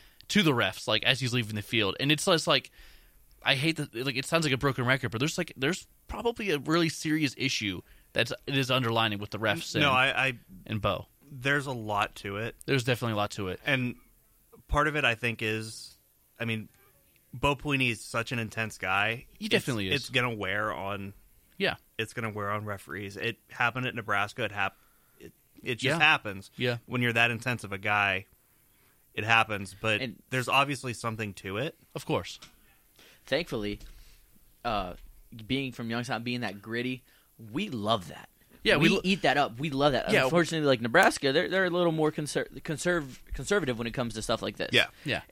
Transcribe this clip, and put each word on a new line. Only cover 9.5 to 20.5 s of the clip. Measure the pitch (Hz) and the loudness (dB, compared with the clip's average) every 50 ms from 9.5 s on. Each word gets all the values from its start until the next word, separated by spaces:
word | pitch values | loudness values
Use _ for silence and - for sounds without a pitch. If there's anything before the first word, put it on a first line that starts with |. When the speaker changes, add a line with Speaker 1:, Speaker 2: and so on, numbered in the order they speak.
| 101 - - - - | 0 0 -2 -2 0
Speaker 2:
No, | 113 147 143 | 2 4 4
Speaker 1:
and, | 131 127 | 6 4
Speaker 2:
I, | 127 139 - 120 131 | 4 4 2 2 0
I | 135 123 107 - - - - - | 0 -2 -4 -10 -20 -20 -16 -8
Speaker 1:
and | - 110 104 | -6 -4 0
Bo. | 95 101 90 - - - _ _ _ 147 | 0 0 0 0 -4 -10 _ _ _ -18
Speaker 2:
there's | 151 127 120 139 143 147 131 143 | -14 -4 -2 0 0 0 0 -2
a | |
lot | 127 117 107 107 104 101 107 - - | -6 -6 -4 -2 0 0 0 0 -2
to | - - 101 98 104 | -6 -8 -6 -6 -4
it. | 113 117 - - - | -6 -6 -8 -8 -2
Speaker 1:
There's | - 139 135 117 | 0 0 2 2
definitely | 135 120 - 127 113 107 | 2 0 0 0 -2 0
a | 104 | 0
lot | 104 104 | -2 -2
to | - - 101 92 | -2 -4 -4 -4
it. | 90 - - 147 | -6 -4 -2 0
Speaker 2:
And | 139 127 123 123 - - - - _ _ _ _ _ _ _ _ - - - - | 0 0 0 -2 -4 -8 -14 -20 _ _ _ _ _ _ _ _ -20 -20 -8 -2
part | - 147 147 156 | 0 2 2 2
of | 143 | 2
it, | 151 135 | 2 2
I | 120 117 | 2 2
think, | - 123 117 113 - 113 | 0 0 -4 -2 -2 -2
is, | 110 110 110 110 110 - - - - - _ _ _ _ _ _ _ _ - | -2 -2 -2 -4 -8 -12 -14 -16 -18 -20 _ _ _ _ _ _ _ _ -8
I | 117 | -4
mean, | 117 113 110 104 - _ _ _ _ _ _ _ _ _ _ _ _ - | -4 -4 -4 -6 -10 _ _ _ _ _ _ _ _ _ _ _ _ -6
Bo | 123 147 143 143 | -2 0 0 0
Pelini | 131 - 147 139 131 131 120 | 0 0 0 0 2 2 0
is | 113 - | 0 -2
such | - - - 117 110 - | -6 -4 -4 -4 -2 -2
an | 127 117 | -2 -4
intense | 113 98 - 110 110 104 - - | -4 -4 -4 -4 -4 -4 -4 -4
guy. | 92 92 95 98 101 110 113 131 - - - - | -2 0 2 2 2 2 0 -4 -8 -16 -14 -10
Speaker 1:
He | 214 | -2
Speaker 2:
It's, | 214 | 0
Speaker 1:
definitely | 240 190 - 147 123 107 98 95 | 0 0 2 0 -2 -2 0 0
is. | 143 135 | 0 -2
Speaker 2:
it's | - - | -2 0
gonna | 123 127 123 123 113 | 0 0 2 2 0
wear | 104 98 92 | -2 -2 -2